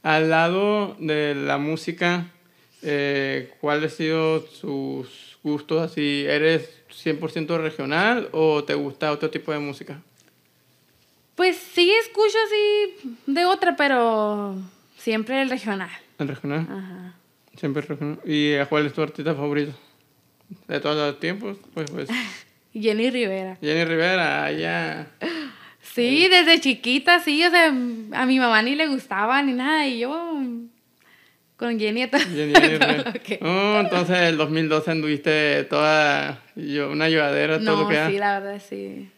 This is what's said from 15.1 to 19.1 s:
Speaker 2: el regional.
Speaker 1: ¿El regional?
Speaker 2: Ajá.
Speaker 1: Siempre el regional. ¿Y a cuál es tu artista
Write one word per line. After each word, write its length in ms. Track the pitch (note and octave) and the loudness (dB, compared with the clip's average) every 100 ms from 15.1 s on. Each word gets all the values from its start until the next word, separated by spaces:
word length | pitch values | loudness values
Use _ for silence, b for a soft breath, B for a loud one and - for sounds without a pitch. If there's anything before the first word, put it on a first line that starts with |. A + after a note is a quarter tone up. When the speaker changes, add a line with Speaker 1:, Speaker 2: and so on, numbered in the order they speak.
| A3 A3 C4+ | -2 0 0
Speaker 2:
el 80 | C4+ | 0
regional. 400 | B3+ G#3 G3 F3 - _ - | -2 -4 -6 -8 -14 _ -8
Speaker 1:
¿El 80 | C#3+ | -6
regional? 400 | C#3 C#3+ D3+ E3 | -4 -4 -4 -4
Speaker 2:
Ajá. 460 | F#3+ F#3+ F#3 F3+ - _ _ _ - | -8 -12 -14 -16 -20 _ _ _ -8
Speaker 1:
Siempre 240 | D3 C#3 | -4 -4
el 60 | C#3+ | -6
regional. 320 | C#3+ D3 D#3 | -6 -6 -8
¿Y 280 | - D3+ D3 | -4 0 2
a 100 | C#3+ C#3 | 0 0
cuál 180 | D3+ | 0
es 80 | D3 | 0
tu 80 | C#3 | -2
artista 320 | D3+ | -4